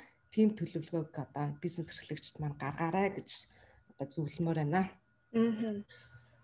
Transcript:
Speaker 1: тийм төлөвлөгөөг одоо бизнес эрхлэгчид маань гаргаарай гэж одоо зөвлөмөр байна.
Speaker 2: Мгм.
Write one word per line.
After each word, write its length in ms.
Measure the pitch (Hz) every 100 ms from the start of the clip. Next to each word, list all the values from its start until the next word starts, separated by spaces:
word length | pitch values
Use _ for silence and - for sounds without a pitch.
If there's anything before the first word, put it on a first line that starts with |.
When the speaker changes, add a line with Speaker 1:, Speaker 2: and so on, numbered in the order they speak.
| - _ _
Speaker 1:
тийм 240 | - 214
төлөвлөгөөг 600 | 214 170 165 151 165 156 156 131
одоо 180 | 143 147 147
бизнес 320 | 175 175 160
эрхлэгчид 480 | - - 151 - -
маань 160 | 151
гаргаарай 560 | 147 139 147 165 180 196
гэж 400 | 196 - - - - - - -
одоо 160 | - 139
зөвлөмөр 520 | - 147 - 165 160
байна. 200 | 147 180 190 - _ _ _
Speaker 2:
Мгм. 520 | 226 233 214 226 202 208 - - - - -